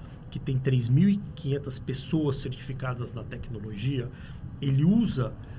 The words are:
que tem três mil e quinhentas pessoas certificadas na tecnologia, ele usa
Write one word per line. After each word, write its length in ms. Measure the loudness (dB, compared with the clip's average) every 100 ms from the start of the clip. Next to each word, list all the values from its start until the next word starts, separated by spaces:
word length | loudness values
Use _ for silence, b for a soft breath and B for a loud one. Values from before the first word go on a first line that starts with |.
| B B B
que 100 | -6
tem 180 | -2 0
três 300 | 2 2 6
mil 220 | 6 6
e 80 | 4 -2 -6
quinhentas 420 | -2 -2 -2 -8
pessoas 600 | -6 -6 0 2 2 0
certificadas 760 | -2 -6 -8 -6 -4 -4 -6
na 120 | -8
tecnologia, 880 | -8 -8 -8 -8 -8 -4 -2 0 -2 B B B B -4
ele 240 | 2 4 6
usa 480 | 6 6 2 -2 -4 B